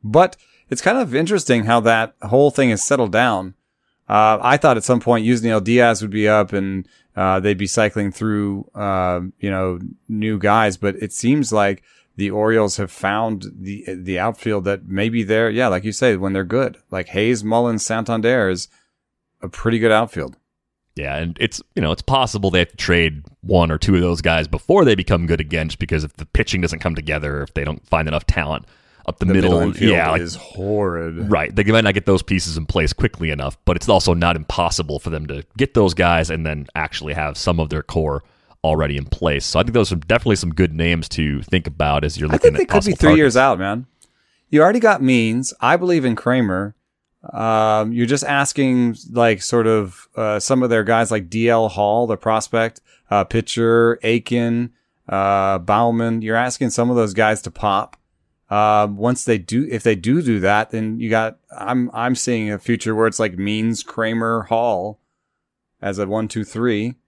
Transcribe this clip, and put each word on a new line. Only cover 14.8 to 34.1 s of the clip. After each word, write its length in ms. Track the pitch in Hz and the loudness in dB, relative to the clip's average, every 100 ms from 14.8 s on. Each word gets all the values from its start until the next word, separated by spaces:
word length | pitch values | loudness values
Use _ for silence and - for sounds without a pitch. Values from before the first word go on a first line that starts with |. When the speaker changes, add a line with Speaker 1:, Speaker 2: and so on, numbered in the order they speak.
| 82 | -6
Speaker 1:
maybe 360 | 95 110 117 | -4 -2 -2
they're, 260 | 101 110 113 | 0 0 0
yeah, 200 | 107 127 | 0 0
like 160 | 92 | 0
you 80 | 104 | -4
say, 240 | 104 127 98 | 0 0 0
when 180 | 98 | -2
they're 100 | 95 | -4
good. 320 | 90 113 135 - _ | -2 -2 -2 -6 _
Like 180 | 95 90 | -8 -6
Hayes, 340 | 95 110 120 | -2 0 0
Mullins, 420 | 104 113 120 113 | 0 0 0 -2
Santander 680 | - 113 110 113 113 127 98 | -4 -4 -4 -2 0 2 0
is 180 | 92 - _ _ _ _ _ _ _ | -2 -8 _ _ _ _ _ _ _
a 80 | 95 | -14
pretty 300 | - 117 113 | -4 -2 2
good 120 | 113 | 4
outfield. 460 | 110 113 98 67 - _ _ _ _ _ - | 4 2 -4 -8 -10 _ _ _ _ _ -10
Speaker 2:
Yeah, 200 | 69 71 | -6 -4
and 200 | 85 82 | -6 -2
it's, 200 | 113 - - | -4 -4 -10
you 80 | - | -4
know, 80 | 78 | -2
it's 120 | 87 | -2
possible 480 | - 135 127 101 98 | 0 0 0 0 0
they 100 | 90 | 2
have 100 | 87 | 0
to 60 | - | -2
trade 480 | - 87 82 73 71 _ | 0 2 2 -2 -16 _
one 300 | 90 92 82 | 0 2 2
or 80 | 78 | 0
two 160 | - 92 | 2 2
of 40 | |
those 200 | 87 85 | 2 0
guys 260 | 82 82 76 | 0 0 -2
before 380 | 78 - 98 | -6 2 4
they 100 | 135 | 6
become 320 | 101 90 90 85 | 4 2 0 0
good 140 | 82 | -2
again, 280 | 76 82 78 | -2 -4 -4
just 120 | - | -6
because 240 | - 82 | -4 -4
if 80 | 76 | -4
the 140 | - 78 | -10 -6
pitching 340 | - - 95 | -2 -2 -2
doesn't 180 | 87 80 | -2 -2
come 160 | 90 | -6
together, 480 | 82 76 76 76 71 | -6 -4 -4 -4 -6
if 120 | 69 | -6
they 100 | - | -6
don't 200 | 71 78 _ | -6 -8 _
find 180 | 82 78 | -2 0
enough 200 | 76 - | -2 -2
talent 400 | - 73 76 - _ _ _ - | -2 -2 -6 -10 _ _ _ -10
up 120 | - | -4
the 80 | 92 | 2
Speaker 1:
The 80 | |
Speaker 2:
middle, 160 | 95 90 | 4 4
Speaker 1:
middle 180 | 85 87 | 2 0
infield 240 | - 110 | 2 2
Speaker 2:
yeah, 200 | 87 80 | 4 2
like, 100 | 80 | 0
Speaker 1:
is 140 | 85 90 | -2 -10
horrid. 960 | - - 98 104 98 85 82 82 104 | -14 -10 -4 -2 -2 -4 -6 -6 0
Speaker 2:
Right. 240 | 95 76 | 0 0
They 100 | 98 | -2
might 180 | 101 113 | 2 4
not 120 | 107 | 4
get 120 | 98 95 | 0 2
those 160 | 92 | 0
pieces 340 | - 95 85 80 | 2 -2 -2 -6
in 80 | |
place 280 | 76 92 76 | -4 0 0
quickly 380 | - 113 - 80 | 0 -4 -2 -6
enough, 280 | 71 69 - | -4 -6 -6
but 120 | - 87 | -2 -2
it's 120 | - | 4
also 260 | 98 92 | 4 4